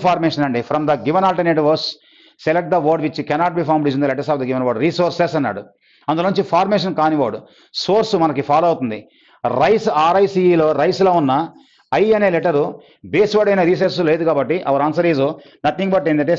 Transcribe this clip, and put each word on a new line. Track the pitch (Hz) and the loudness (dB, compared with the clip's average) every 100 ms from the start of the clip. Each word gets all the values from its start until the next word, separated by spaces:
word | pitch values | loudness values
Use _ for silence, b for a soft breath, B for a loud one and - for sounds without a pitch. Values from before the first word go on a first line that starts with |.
formation | 180 165 160 143 139 | 0 0 0 -2 -2
అండి. | 120 117 | -2 -2
From | 151 151 | -2 0
the | 143 110 | -2 0
given | 180 190 | 0 0
alternative | 180 170 160 151 | 0 0 2 2
words, | 156 - - b b b b 156 | 0 -4 -12 b b b b -2
select | 170 165 | -2 0
the | 175 151 | 0 0
word | 160 147 | 0 -2
which | 147 - | -6 -4
cannot | 147 175 170 | -2 -2 -2
be | 147 | 0
formed | 156 147 | 0 0
using | 131 | 0
the | 143 | -2
letters | 131 139 | -2 -2
of | 143 | -4
the | 127 | -2
given | 131 127 | -2 -2
word. | 110 160 | 0 -2
Resources | 165 175 - 170 151 | 0 -2 0 -2 0
అన్నాడు. | 123 101 - _ b b - | -4 -6 -12 _ b b -4
అందులోంచి | 160 185 185 - | -2 0 -2 0
ఫార్మేషన్ | 170 196 202 175 151 | 0 2 0 -2 0
కాని | 156 156 | 0 0
వర్డ్. | 120 107 - b b - - | -2 -4 -14 b b -8 0
సోర్స్ | 208 220 190 | 0 0 0
మనకి | 160 139 139 | 0 -2 0
ఫాలో | 147 170 | 2 2
అవుతుంది. | 160 127 107 - b b b 120 120 | 0 -4 -8 -14 b b b -4 0
రైస్, | 165 220 214 151 160 | 2 2 2 2 2
ఆర్ఐసిఈలో | 185 196 190 180 170 156 139 | 2 2 2 2 4 2 2
రైస్లో | 165 175 196 175 | 0 2 2 2
ఉన్న | 139 135 165 b b b _ - | 2 0 -2 b b b _ 0
ఐ | 214 214 | 2 2
అనే | 202 165 | 2 0
లెటర్ | 170 143 160 - B B 95 143 | 0 0 -2 -6 B B -4 0
బేస్ | 208 208 | 2 2
వర్డ్ | 208 | 2
అయిన | 190 170 | 2 2
రీసోర్స్ | 170 185 139 165 | 2 0 0 0
లేదు | 160 165 | 0 0
కాబట్టి | 143 123 180 - | 0 0 -2 -2
our | 139 147 | 0 0
answer | 156 170 | 0 0
is | 143 139 - B B 151 | 0 -2 -4 B B -4
nothing | 165 190 185 | -2 -2 0
but | 160 | 0
ఏంటంటే | 151 147 | 0 0